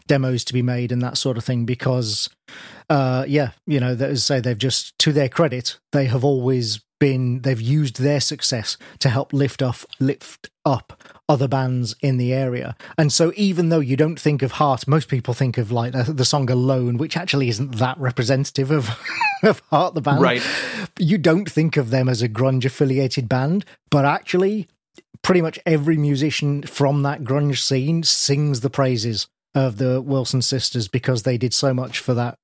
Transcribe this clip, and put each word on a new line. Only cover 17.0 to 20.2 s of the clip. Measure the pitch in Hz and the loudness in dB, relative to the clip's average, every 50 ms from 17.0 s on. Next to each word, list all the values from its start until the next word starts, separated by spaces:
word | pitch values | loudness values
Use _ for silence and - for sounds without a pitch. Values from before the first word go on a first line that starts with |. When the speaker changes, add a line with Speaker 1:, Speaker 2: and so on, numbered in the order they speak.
| 160 151 - | -2 -2 -4
Speaker 1:
actually | - 180 - - 143 131 120 | -6 -2 0 0 2 2 0
isn't | 107 104 143 135 | 0 -2 -4 -4
that | 120 107 127 127 131 165 | 0 0 0 0 0 -2
representative | 135 123 - - 113 117 135 135 139 - - 139 135 131 | -4 -2 -2 0 0 2 2 2 0 -2 -2 -2 0 2
of, | 156 147 113 107 113 - - - - - | 0 0 0 -2 -8 -8 -8 -8 -4 -2
<laughs> | 932 831 784 762 | -2 -2 0 2
of | - - - - _ - | 2 2 2 2 _ 0
Heart, | 156 147 185 175 - | 2 2 2 2 0
the | 156 | -2
band. | 113 143 139 131 | 0 2 4 4